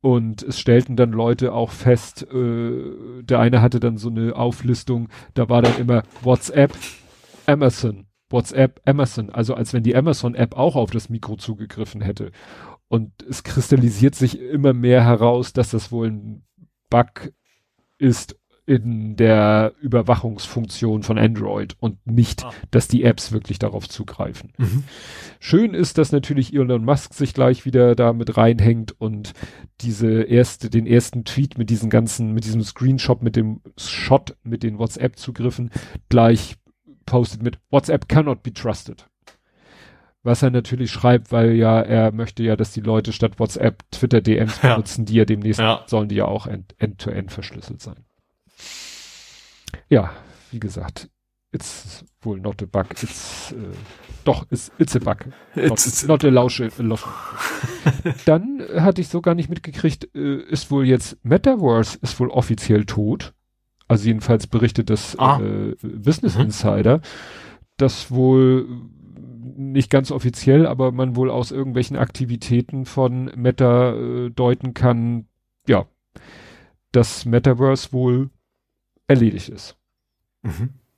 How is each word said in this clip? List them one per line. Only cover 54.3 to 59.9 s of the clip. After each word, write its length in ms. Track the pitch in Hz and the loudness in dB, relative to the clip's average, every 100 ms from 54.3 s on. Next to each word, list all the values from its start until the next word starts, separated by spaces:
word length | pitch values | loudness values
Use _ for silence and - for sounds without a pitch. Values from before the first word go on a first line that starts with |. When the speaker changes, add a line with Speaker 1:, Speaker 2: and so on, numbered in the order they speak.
| 117 - | -2 -4
Speaker 1:
it's, 200 | - - - | -8 -10 -4
it's 180 | - 123 | -2 0
a 40 | |
bug. 260 | - 104 131 - _ - | -4 -6 -8 -20 _ -2
Speaker 2:
It's, 140 | 151 | 0
Speaker 1:
Not, 100 | 113 - | 0 -2
Speaker 2:
it's 200 | - 135 | -2 0
Speaker 1:
not 180 | 151 147 | 2 6
a 40 | |
lausche, 400 | 127 123 - 117 - | 4 4 -2 -6 -4
a 40 | |
lausche. 260 | 113 110 - - - - - - | -4 -4 -8 -14 -14 -10 -10 -8
Speaker 2:
<laughs> 600 | - - 156 - 175 135 - | -10 -2 -2 -2 -6 0 4
Speaker 1:
Dann 360 | 160 226 277 - 175 | 4 2 -8 -6 2
hatte 220 | 175 180 | 2 2
ich 60 | 170 | -4
so 140 | 175 | -2
gar 120 | 175 170 | 0 0
nicht 140 | 151 | -2
mitgekriegt, 640 | 170 - 139 160 | -8 -10 -2 -2